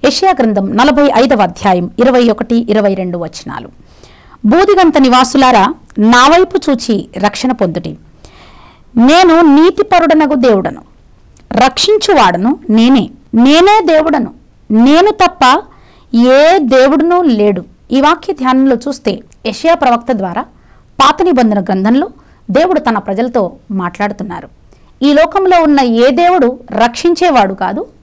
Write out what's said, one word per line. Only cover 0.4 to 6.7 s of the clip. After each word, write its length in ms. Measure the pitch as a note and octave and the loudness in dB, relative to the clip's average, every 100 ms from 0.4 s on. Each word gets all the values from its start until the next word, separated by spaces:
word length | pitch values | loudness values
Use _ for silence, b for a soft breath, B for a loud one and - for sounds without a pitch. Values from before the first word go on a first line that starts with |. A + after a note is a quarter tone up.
| A#3 G#3 G3 G#3 | -2 -2 -4 0
నలభై 340 | C#4 C#4+ C#4+ A3 | 0 2 0 2
ఐదవ 260 | B3+ A#3 | 0 0
అధ్యాయం 480 | F3+ - G3+ F3+ F3+ - | -2 -2 -2 -2 -4 -2
ఇరవై 300 | A#3+ B3 A#3+ | 0 2 0
ఒకటి, 380 | G#3+ - A#3 A#3 | -2 -4 -4 -2
ఇరవై 240 | G#3+ G3+ | -2 -2
రెండు 240 | F#3+ F#3 F3 | -4 -6 -8
వచనాలు. 500 | D#3+ - - - - - b b b b b b G#3+ | -10 -14 -16 -16 -16 -20 b b b b b b 0
"బూదిగంత 520 | D#4+ G4+ F#4+ E4+ D#4 | 2 2 4 2 2
నివాసులారా, 760 | C4 B3+ B3+ C#4 C4 A3+ G3 E4 - - | 2 2 0 0 2 2 0 -4 -12 -2
నా 280 | G#3+ B3 C4+ | 2 4 4
వైపు 440 | E4+ F#4 F#4+ - | 4 2 -2 -4